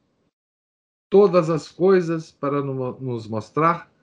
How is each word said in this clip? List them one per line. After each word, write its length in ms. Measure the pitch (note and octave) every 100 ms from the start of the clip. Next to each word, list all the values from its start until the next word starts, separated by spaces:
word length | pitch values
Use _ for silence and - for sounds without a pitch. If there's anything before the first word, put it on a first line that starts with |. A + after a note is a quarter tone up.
| _ _ _ _ _ _ _ _ _ _ _
todas 400 | G3 G3+ F3 D#3+
as 220 | D#3+ -
coisas 580 | - F3+ F#3+ E3 E3 D#3+
para 320 | _ C#3+ C#3+
no-, 380 | C#3 C3 B2+ B2+
nos 260 | C3 A#2+ G#2
mostrar 640 | A2 - - E3 E3 - _